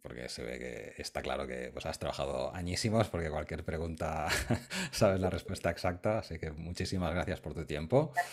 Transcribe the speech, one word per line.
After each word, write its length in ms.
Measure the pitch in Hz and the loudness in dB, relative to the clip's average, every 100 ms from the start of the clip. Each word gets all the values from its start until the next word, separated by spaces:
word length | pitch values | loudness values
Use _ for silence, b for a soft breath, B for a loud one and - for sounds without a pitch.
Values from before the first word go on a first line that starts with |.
porque 260 | - 60 62 | -12 -8 -6
se 140 | - | -6
ve 160 | 60 64 | -4 -4
que 420 | 62 57 53 - | -6 -6 -8 -8
está 200 | - 73 | -6 -2
claro 240 | 65 65 67 | 0 0 -2
que, 240 | 64 62 | -4 -6
pues, 140 | 64 80 | -4 -4
has 120 | - | -2
trabajado 560 | 71 67 69 64 65 | -2 0 0 0 -2
añísimos, 540 | 90 87 92 113 110 101 | -2 -2 2 4 4 4
porque 220 | 85 80 | 2 0
cualquier 340 | 76 73 80 | -2 -2 -4
pregunta 640 | - 80 82 80 80 78 78 | -2 -2 -2 -2 0 0 2
<laughs> 640 | - - 120 - 190 170 | 2 2 0 -2 -6 -2
sabes 280 | - 107 95 | 6 6 6
la 100 | 92 | 2
respuesta 400 | 87 - 92 - | 0 -4 -2 0
exacta, 480 | 85 92 90 107 110 | 2 0 2 2 0
así 200 | - 82 | -2 -6
que 120 | 80 | -6
muchísimas 600 | 76 82 90 92 92 85 | -6 -6 -4 0 0 2
gracias 260 | 87 - 78 | 2 0 -2
por 140 | - | -4
tu 100 | 71 - | -6 -2
tiempo. 460 | 73 80 131 151 B B | -2 4 4 4 B B